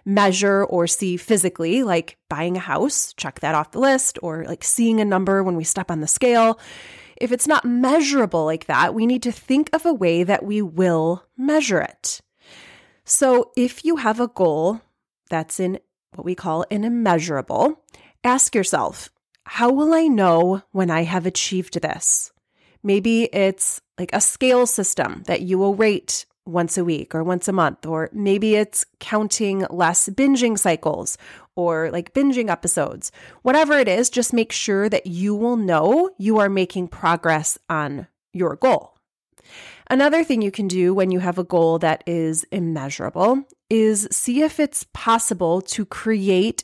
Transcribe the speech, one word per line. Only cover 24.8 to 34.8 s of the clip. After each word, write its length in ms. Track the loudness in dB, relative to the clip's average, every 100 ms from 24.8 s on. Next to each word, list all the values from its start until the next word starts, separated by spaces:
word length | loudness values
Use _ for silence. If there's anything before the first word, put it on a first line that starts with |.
| -2 -2 -4 -4 -4
that 160 | -4
you 160 | 0 0
will 160 | 2
rate 540 | 2 2 2 -2 -8 -8 _ -6
once 320 | -2 -2 -2
a 80 | -2
week 280 | -2 -4
or 120 | -4 -2
once 240 | -2 -2
a 20 |
month, 340 | 0 0 -2 -8
or 240 | -6 -6
maybe 420 | -4 0 2 2 2
it's 300 | 0 -4 -8 -10
counting 640 | -4 -2 -2 -2 -2 -2 -4
less 380 | 0 0 0 -2
binging 500 | 0 2 4 2 0
cycles 600 | 0 0 -2 -4 -6 -10 -14 -20 -14 -4
or, 340 | -2 0 -2
like, 220 | -4 -4
binging 360 | 0 2 2 0
episodes. 640 | -2 -2 -2 -2 -6 -12 -14 -20 -6
Whatever 320 | 2 4 4
it 160 | 4 4
is, 200 | 2 0
just 220 | 0 0
make 220 | 0 -2
sure 340 | -4 -2 -2